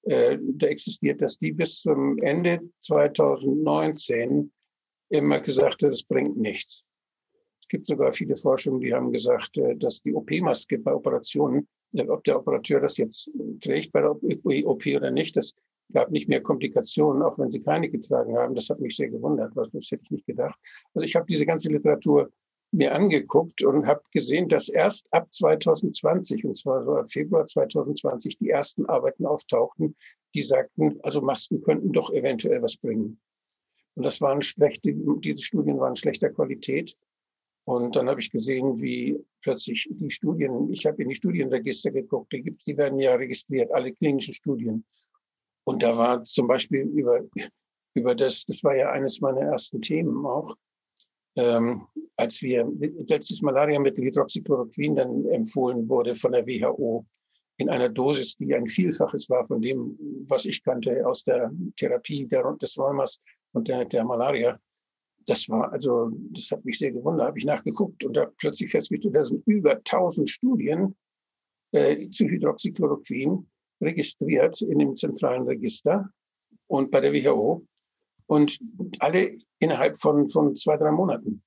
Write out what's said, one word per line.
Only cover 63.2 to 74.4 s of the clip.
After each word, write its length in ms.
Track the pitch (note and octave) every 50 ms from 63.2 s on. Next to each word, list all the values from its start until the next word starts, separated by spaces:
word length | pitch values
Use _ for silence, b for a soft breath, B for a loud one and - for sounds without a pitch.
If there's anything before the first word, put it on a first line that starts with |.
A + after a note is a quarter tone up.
| b b b b _ _ _
und 140 | A#2+ A2+
der, 180 | B2 B2+ B2 A#2+
der 180 | - - A#2+ A2+
Malaria. 540 | B2 B2+ A#2 B2 C#3 C#3+ A#2+ A#2 B2 - - _ _ _ _ _ _ _ _ _ _ _ _ _
Das 200 | - A#2 - - -
war 220 | A2+ A2+ - -
also, 380 | - - C3+ C3+ B2 A#2+ A#2 A2+ A2+ - - -
das 180 | - - - -
hat 140 | - - -
mich 140 | B2+ A#2 -
sehr 120 | D#3 C3+
gewundert, 360 | B2 A#2+ B2 D#3 E3 - -
habe 100 | B2+ -
ich 80 | A#2 A2
nachgeguckt 580 | C#3+ D3 - - - - - G#3 - - _ -
und 140 | C3 -
habe 160 | - - - _
plötzlich 340 | _ - D3 D3 - - D3+
festgestellt, 440 | - D#3+ D3 - - - - G3+ -
da 100 | D#3 C#3+
sind 180 | A#2+ - - -
über 360 | - G#3 G#3 E3+ D3 C3+ - _
tausend 460 | - - - F#3 F3 E3 - D3+ -
Studien, 680 | - - - B3+ B3+ - - - D#3 E3 G3 G3 G3 _ _ _ _ _ _ _ _ _ _ _ _ _ _ _
äh, 380 | - - C#2+ - - - - -
zu 160 | - - -
Hydroxychloroquin 1200 | D3 F3+ - D3 D3 - - - - - - E3 C#3+ C#3+ C#3 - - A2 B2+ C3+ D3+ F3+ F#3+ F3+ _ _ _ _ _ _ _
registriert 800 | - D#3 E3+ F3 - - - _ C#3+ D3 D#3 C3